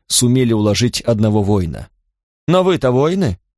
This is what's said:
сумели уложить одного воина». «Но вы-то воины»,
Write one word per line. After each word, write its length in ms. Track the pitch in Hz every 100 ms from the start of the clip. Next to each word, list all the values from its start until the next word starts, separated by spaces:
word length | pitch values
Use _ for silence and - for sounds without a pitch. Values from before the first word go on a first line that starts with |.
| -
сумели 440 | - 120 131 120
уложить 480 | 110 104 98 120 -
одного 440 | - 110 110 107
воина». 440 | 98 101 82 52 - _ _ _ _ _ -
«Но 160 | 180 185
вы-то 260 | 160 127
воины», 460 | 127 151 190 139 90 _